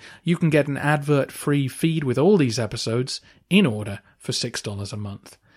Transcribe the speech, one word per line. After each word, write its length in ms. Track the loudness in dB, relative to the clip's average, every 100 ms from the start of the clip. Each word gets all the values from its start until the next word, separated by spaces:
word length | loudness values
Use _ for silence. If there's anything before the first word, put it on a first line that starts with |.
| -8 -8
you 140 | -2 0
can 120 | 2
get 200 | 4 2
an 80 | 0
advert-free 880 | 0 0 2 0 0 -4 -2 0 0
feed 380 | -2 -2 0
with 140 | 0 2
all 180 | 4 6
these 220 | 4 0
episodes 640 | -4 -4 -2 -2 -2 -8 -14 _ _
in 160 | 4 4
order 340 | 0 -6 -10 -14 _
for 140 | -8
six 280 | -6 -6 -8
dollars 320 | -8 -8 -8
a 40 | -8
month. 420 | -10 -12 -16 -20 _